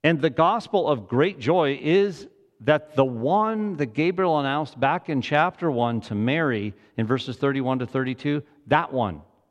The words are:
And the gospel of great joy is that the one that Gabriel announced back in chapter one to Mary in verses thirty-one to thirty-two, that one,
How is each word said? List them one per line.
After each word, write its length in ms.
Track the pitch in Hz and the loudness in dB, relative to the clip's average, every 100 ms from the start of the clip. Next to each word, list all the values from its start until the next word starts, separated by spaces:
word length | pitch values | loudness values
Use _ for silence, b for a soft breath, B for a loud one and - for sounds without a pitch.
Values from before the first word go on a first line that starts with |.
And 180 | 156 165 | 2 2
the 100 | 156 | 0
gospel 580 | 123 165 226 - 202 151 | 2 2 2 -2 -2 0
of 200 | 139 92 | -2 -2
great 300 | 120 170 190 | 0 0 0
joy 400 | 117 180 147 139 | 0 2 2 0
is 460 | 151 180 202 175 - _ _ _ | 0 2 2 -4 -16 _ _ _
that 360 | 110 151 - 135 | 0 0 0 0
the 80 | |
one 720 | 135 120 123 196 214 220 214 165 | 2 2 0 2 2 -2 -4 -4
that 160 | 139 | -4
Gabriel 480 | 110 165 180 185 156 | 0 -2 0 0 0
announced 400 | 139 143 151 - | 0 -2 -4 -2
back 300 | 135 170 - | 0 0 -2
in 100 | 143 | -4
chapter 500 | - 147 170 - 175 | 0 2 2 0 -2
one 300 | 123 120 117 | 0 0 0
to 120 | - | -4
Mary 580 | 104 113 151 156 113 104 101 b - | -2 0 2 0 -2 -4 -10 b -4
in 100 | 110 | 0
verses 300 | 131 123 120 | 0 -2 -2
thirty-one 440 | 139 135 131 131 | 0 0 -2 -2
to 60 | 123 | -2
thirty-two, 560 | 135 127 127 147 147 143 b - | -2 -2 -4 -2 -4 -6 b 0
that 260 | 147 165 | 0 0
one, 260 | 131 110 76 - _ _ | -2 -2 -4 -14 _ _